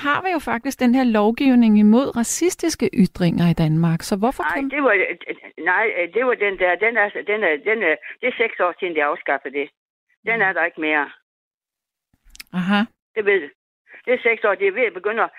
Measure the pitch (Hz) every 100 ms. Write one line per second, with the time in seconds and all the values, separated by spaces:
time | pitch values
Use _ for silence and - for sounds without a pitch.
0 | 294 294 370 339 - 233 277 - 247 254
1 | 254 214 208 233 277 247 226 208 214 226
2 | 277 240 226 - 339 - 330 - 240 -
3 | 180 - 175 - 170 160 156 156 165 165
4 | - 202 226 269 330 339 269 285 269 202
5 | - 170 - 156 98 - 160 185 220 -
6 | 175 185 254 233 202 190 180 175 220 233
7 | 208 - 147 214 196 151 139 220 180 151
8 | - - 247 - 226 - 180 165 185 156
9 | 147 170 - 139 147 139 143 _ _ _
10 | _ _ - 226 190 175 165 165 156 151
11 | 139 - _ _ _ _ _ _ _ _
12 | _ _ _ - - 180 180 202 214 _
13 | _ - 202 196 143 - _ _ _ -
14 | - 247 233 220 214 185 196 190 226 180
15 | 190 226 180